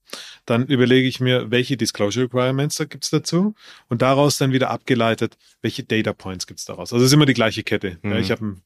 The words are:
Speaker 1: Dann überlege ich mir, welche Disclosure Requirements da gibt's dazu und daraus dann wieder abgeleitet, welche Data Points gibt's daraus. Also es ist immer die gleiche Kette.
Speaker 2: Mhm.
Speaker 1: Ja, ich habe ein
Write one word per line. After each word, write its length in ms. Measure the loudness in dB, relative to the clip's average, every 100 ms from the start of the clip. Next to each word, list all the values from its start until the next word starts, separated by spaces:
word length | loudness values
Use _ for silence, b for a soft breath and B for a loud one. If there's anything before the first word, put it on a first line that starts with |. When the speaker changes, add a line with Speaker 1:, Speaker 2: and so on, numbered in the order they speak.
| B B B B
Speaker 1:
Dann 200 | -2 0 2
überlege 400 | 2 4 4 2
ich 100 | 0
mir, 320 | 0 0 0
welche 260 | -2 -2 -2
Disclosure 500 | -4 -2 -2 -2 -2
Requirements 500 | 0 0 0 -2 -4
da 80 |
gibt's 260 | -8 -10 -4
dazu 460 | -4 -2 0 -2 B B B -6
und 120 | 0
daraus 360 | 2 4 2 2
dann 140 | 0
wieder 180 | 0 0
abgeleitet, 680 | -2 0 2 2 0 -4 -6 b _
welche 220 | -6 -6
Data 300 | -4 -2 -2
Points 340 | -6 -10 -12 -12
gibt's 180 | -14 -14
daraus. 260 | -14 -4
Also 120 | 2
es 60 | 4
ist 40 |
immer 120 | 6 6
die 80 |
gleiche 300 | 4 2 0
Kette. 340 | -4 -4 -4 -6
Speaker 2:
Mhm. 100 | -4
Speaker 1:
Ja, 60 | -2
ich 100 | -2
habe 140 | -4 -6
ein 160 | -10